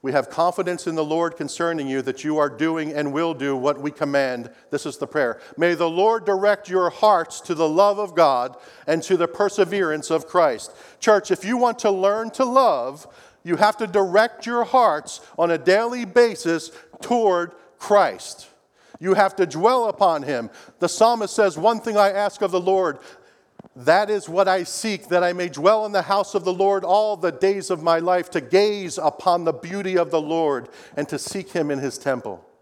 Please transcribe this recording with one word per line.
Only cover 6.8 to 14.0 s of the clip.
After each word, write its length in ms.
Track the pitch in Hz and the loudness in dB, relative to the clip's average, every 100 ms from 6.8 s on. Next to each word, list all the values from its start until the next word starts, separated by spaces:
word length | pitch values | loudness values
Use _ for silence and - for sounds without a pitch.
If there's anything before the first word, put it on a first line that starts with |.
| 175 | 0
hearts 500 | - 214 185 165 - | 2 4 4 0 -10
to 120 | - | -8
the 160 | 160 160 | 0 2
love 300 | 160 202 202 | 4 4 2
of 160 | 202 170 | -2 4
God 420 | 156 127 127 - - - - | 4 4 -2 -10 -20 -12 -2
and 160 | 160 | -2
to 120 | 156 180 | 0 0
the 120 | 165 | 0
perseverance 800 | - 208 - 175 196 170 151 - | 0 -2 2 0 0 -2 -2 -2
of 180 | 160 160 | -4 0
Christ." 440 | 180 156 110 - - - _ | 2 2 0 -12 -20 -20 _
Church, 300 | - 208 - | 4 4 2
if 160 | 185 185 | -4 -2
you 100 | 247 | 0
want 220 | 247 226 | 0 2
to 140 | 214 | 0
learn 400 | 196 190 214 226 | 2 0 0 -4
to 120 | - | -2
love, 640 | 262 254 247 139 120 143 - - - _ | 2 4 4 2 -4 -10 -20 -20 -20 _
you 140 | 170 160 | -6 2
have 200 | 208 214 | 2 2
to 80 | 180 | -2
direct 600 | 196 | 0